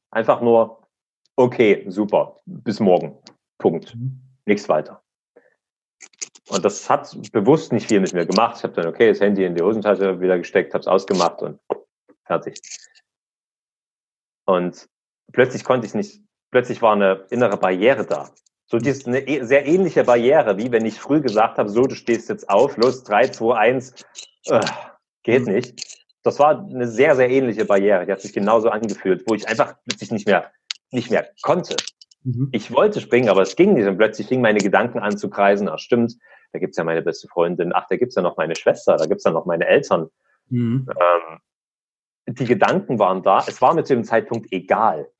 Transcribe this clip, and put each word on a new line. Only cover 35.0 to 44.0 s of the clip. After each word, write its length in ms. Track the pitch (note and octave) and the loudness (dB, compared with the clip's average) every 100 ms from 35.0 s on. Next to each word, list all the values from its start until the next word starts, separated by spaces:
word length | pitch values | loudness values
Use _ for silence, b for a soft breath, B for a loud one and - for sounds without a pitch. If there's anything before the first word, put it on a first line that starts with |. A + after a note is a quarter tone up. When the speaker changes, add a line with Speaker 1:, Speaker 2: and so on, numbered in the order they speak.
| G#2 G2+ | -4 -4
Speaker 1:
zu 120 | G2+ | -4
kreisen. 400 | - G2+ G2+ F#2+ | 0 2 2 -2
„Ah, 80 | D#2 | -6
stimmt, 380 | - A#2+ A#2 - b b b | -2 0 0 -4 b b b
da 80 | E2+ | -8
gibt's 180 | - - | -6 -4
ja 60 | |
meine 180 | E2 E2 | -2 -2
beste 260 | E2 D#2+ - | -4 -6 -6
Freundin. 440 | F2 E2+ F2 F2 | -2 -2 -2 -2
Ach, 120 | F2+ - | -2 -2
da 60 | F2+ | -4
gibt's 200 | - - | -4 -2
ja 60 | |
noch 140 | F2 - | -4 -2
meine 200 | D#2+ D#2+ | -4 -2
Schwester, 420 | - D3 - D#2 | -2 0 0 0
da 80 | D#2+ | 0
gibt's 180 | G2+ | -2
ja 80 | G#2 | -2
noch 140 | E2 F2 | -2 -2
meine 200 | E2+ - | -2 2
Eltern.“ 420 | A#2+ - E2+ D#2+ _ _ _ - | 2 2 -2 -4 _ _ _ -8
Speaker 2:
Mhm. 380 | A#2+ A#2 B2+ C3 | -4 -2 -2 -4
Speaker 1:
Ähm, 500 | - F2 F2 E2 E2 _ _ _ _ _ _ _ _ - | 0 2 2 -2 -16 _ _ _ _ _ _ _ _ -12
die 180 | B2 A#2+ | -4 -2
Gedanken 540 | G#2 A2 E3+ G#3 A2+ | 2 2 0 -2 0
waren 240 | F#2+ F#2 | 0 0
da. 200 | F#2+ G#2 - | 2 2 0
Es 140 | - | 0
war 120 | C#3 | 2
mir 120 | E3 - | 2 0
zu 100 | |
dem 80 | B2 | -2